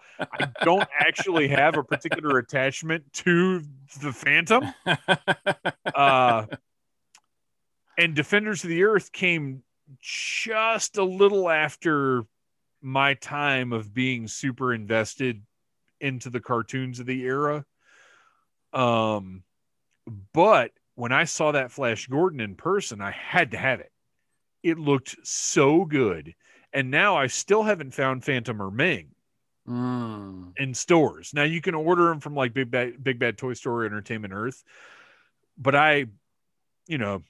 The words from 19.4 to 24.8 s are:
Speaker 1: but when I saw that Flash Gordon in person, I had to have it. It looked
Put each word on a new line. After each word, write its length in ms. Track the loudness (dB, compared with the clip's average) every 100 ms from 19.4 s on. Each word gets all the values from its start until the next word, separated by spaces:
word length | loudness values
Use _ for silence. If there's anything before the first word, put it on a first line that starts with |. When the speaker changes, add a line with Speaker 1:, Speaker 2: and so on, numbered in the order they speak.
| -20 _ _ _ _ _ -18 -18 -4
Speaker 1:
but 400 | 2 6 6 2 -6 _ -10
when 180 | -2
I 120 | 0 0
saw 280 | 0 0
that 180 | 0 -2
Flash 360 | -2 -2 -2 -2
Gordon 340 | 0 0 0
in 140 | -8 -6
person, 460 | -2 -2 -4 -8
I 100 | -10
had 400 | -10 -4 0 0
to 60 | -2
have 220 | -2 -2
it. 120 | -6 _ _ _ _ _ _ _
It 160 | -4
looked 360 | -2